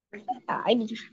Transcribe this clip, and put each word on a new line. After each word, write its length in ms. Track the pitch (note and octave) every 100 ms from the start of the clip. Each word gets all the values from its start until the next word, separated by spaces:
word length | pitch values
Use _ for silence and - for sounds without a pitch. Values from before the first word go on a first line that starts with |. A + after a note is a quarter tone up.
| _ G#3+ - - -
I 260 | - F#3 A#3+
mean, 140 | A3 A3 -